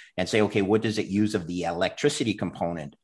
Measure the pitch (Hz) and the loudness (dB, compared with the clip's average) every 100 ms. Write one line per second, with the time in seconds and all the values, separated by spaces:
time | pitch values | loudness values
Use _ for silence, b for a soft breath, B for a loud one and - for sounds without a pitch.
0 | B - 92 110 104 107 98 107 113 107 | B -6 0 2 4 2 4 2 2 -2
1 | 90 98 107 107 82 90 82 87 92 - | 0 2 2 0 -4 -4 -2 0 -2 2
2 | 147 - 120 98 92 - 87 85 71 - | 0 0 -2 -2 -4 -4 -4 -4 -10 -8